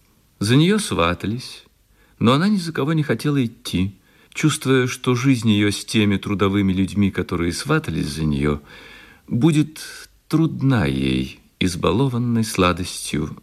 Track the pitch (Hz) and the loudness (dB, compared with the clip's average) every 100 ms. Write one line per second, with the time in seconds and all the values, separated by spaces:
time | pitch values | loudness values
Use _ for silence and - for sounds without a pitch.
0 | _ _ _ - 101 135 170 214 - 87 | _ _ _ -6 2 4 4 2 0 0
1 | 85 85 90 123 - - - _ _ _ | 0 0 -4 -6 -10 -18 -20 _ _ _
2 | _ - 113 139 196 208 165 156 135 160 | _ 0 2 4 2 0 -2 -4 0 0
3 | 143 117 147 143 117 - - 90 98 - | 0 -2 0 0 -2 -4 -6 -2 -2 -6
4 | _ _ _ - 156 - 131 131 127 - | _ _ _ -2 0 0 2 2 2 -2
5 | 127 123 135 123 110 104 104 98 - 113 | -2 2 2 2 4 4 2 0 -2 2
6 | 101 98 110 95 101 101 95 92 92 92 | 2 2 -2 0 2 2 2 2 0 2
7 | 98 92 - 87 85 82 139 156 156 80 | 0 0 -4 -2 -2 -4 -2 -2 -2 -4
8 | 76 73 78 69 73 73 - - - - | -4 -2 -2 0 0 -2 -6 -20 -20 -20
9 | - - - 117 160 151 151 - - - | -20 -20 -6 0 2 2 0 -6 -18 -18
10 | - _ - 160 160 127 135 120 71 65 | -20 _ -2 0 0 0 0 2 0 0
11 | 67 65 65 - _ - 92 85 82 101 | -2 -2 -4 -10 _ -4 -4 0 0 2
12 | 135 120 120 117 110 - 90 87 90 - | 0 0 0 0 0 0 0 0 -6 -10
13 | - - 73 - | -8 -6 -6 -8